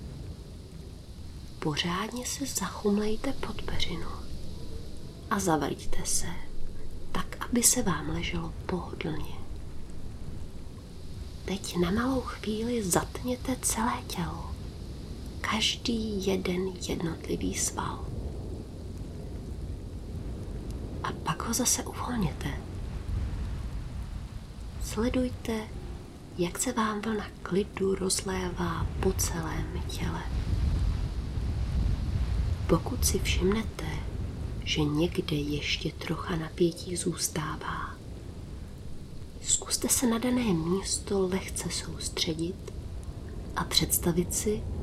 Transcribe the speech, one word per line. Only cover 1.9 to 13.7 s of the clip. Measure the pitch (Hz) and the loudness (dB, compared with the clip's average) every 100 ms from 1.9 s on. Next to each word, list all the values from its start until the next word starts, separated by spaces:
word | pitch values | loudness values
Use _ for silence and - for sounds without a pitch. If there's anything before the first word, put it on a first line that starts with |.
| 180 220 240 240 | 2 0 -2 -4
se | - 269 | -4 -2
zachumlejte | - 185 - 208 202 214 - 277 | 0 -2 0 4 4 4 4 2
pod | - 214 - | 0 0 -2
peřinu | 453 - 1017 - - - - - - - - - - - - - - | 2 6 6 4 -2 -4 -4 -4 -4 -4 -6 -6 -6 -6 -8 -8 -2
a | 202 | 0
zavrťte | 190 156 143 - - - | 4 4 2 0 6 6
se | 170 - - - - - - - - - - | 6 4 4 0 0 2 2 2 -2 -2 0
tak, | 180 - - | 0 0 -4
aby | - 240 | 0 4
se | 226 254 | 6 6
vám | 208 156 151 | 4 2 2
leželo | 160 170 170 165 - - | 0 0 -2 -2 -4 -2
pohodlně. | 180 - - 165 151 - - - - - - - - - - - - - - - - - - - - - - | -2 -2 -4 -2 0 -2 -2 -4 -4 -4 -4 -4 -4 -4 -6 -6 -6 -6 -6 -8 -10 -12 -10 -8 -8 -8 -8
Teď | - 294 - 180 | -4 -4 -2 0
na | 175 | 2
malou | 214 247 262 | 4 2 2
chvíli | 226 - 208 214 233 240 | 0 -4 -2 0 2 2
zatněte | 190 165 - - 247 247 - 247 | 4 2 2 -4 -2 -2 0 0
celé | - | 0